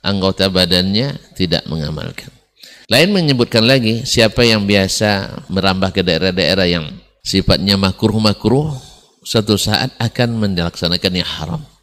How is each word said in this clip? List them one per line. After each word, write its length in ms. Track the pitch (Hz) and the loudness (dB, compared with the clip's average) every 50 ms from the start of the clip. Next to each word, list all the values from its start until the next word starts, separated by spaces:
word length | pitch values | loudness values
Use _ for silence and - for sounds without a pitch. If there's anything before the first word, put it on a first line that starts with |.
anggota 480 | _ - 101 98 92 95 95 - 95 98 | _ -2 -2 0 0 0 0 0 -2 0
badannya 720 | 92 92 92 87 90 90 90 95 98 107 127 143 139 - - - - | 2 0 0 2 2 0 2 2 0 0 -2 -2 -6 -10 -14 -20 -6
tidak 320 | - 92 87 80 80 - - | -4 -2 -2 -2 -2 -4 -4
mengamalkan. 640 | - 80 76 73 78 78 82 - - - - - _ _ _ _ _ _ - - - - - _ | -6 -4 -4 -4 -6 -8 -8 -10 -12 -14 -18 -18 _ _ _ _ _ _ -20 -20 -20 -20 -8 _
Lain 240 | 101 127 156 190 208 | 2 2 2 4 2
menyebutkan 480 | 196 170 151 139 123 117 110 - 117 110 | 2 2 2 2 2 0 2 2 2 4
lagi, 400 | 117 135 135 120 110 113 117 - | 4 4 4 2 0 -2 -2 -4
siapa 400 | - - - 113 110 - - 120 | -2 2 2 2 2 4 2 2
yang 240 | 117 113 110 101 | 4 4 2 2
biasa 800 | 98 104 101 95 95 - - 110 107 104 98 98 - - - - | 2 4 4 2 2 0 0 0 0 0 0 -4 -6 -10 -14 -12
merambah 480 | - 87 95 92 95 95 95 95 95 92 | -6 -4 -2 0 0 0 0 -2 -2 0
ke 80 | 98 92 | 0 0
daerah-daerah 640 | 90 85 80 85 95 90 90 90 76 90 98 92 | 0 0 0 0 0 0 0 0 2 2 2 2
yang 240 | 90 87 85 78 78 - - - _ _ _ _ | 2 0 -2 -4 -8 -12 -18 -20 _ _ _ _
sifatnya 560 | - - 95 95 - 98 - 90 98 101 98 | -2 -2 0 2 2 0 0 2 0 0 2
makruh-makruh, 960 | 98 95 92 - - 107 101 110 110 107 101 - - 110 117 135 151 156 147 127 - - - - _ _ _ _ _ | 2 0 -2 0 0 0 0 2 2 0 0 0 0 0 0 2 0 -2 -6 -8 -12 -18 -20 -20 _ _ _ _ _
suatu 320 | - - - 208 208 214 | -4 -2 -2 0 2 0
saat 400 | 196 - 107 104 - - 135 - | 0 0 -2 -2 -2 -2 -4 -4
akan 480 | - 117 113 - - 123 120 117 113 107 | -4 -6 -4 -2 0 -2 0 0 -2 -2
melaksanakan 720 | 101 95 87 85 87 - - - 80 82 87 - 95 92 | -2 0 -2 -2 -4 -4 -4 -4 -2 -2 0 -2 -2 -2
yang 140 | 90 85 - | -2 -4 -4
haram. 340 | - - 80 80 82 - - - _ _ | -6 -8 -8 -6 -8 -8 -10 -12 _ _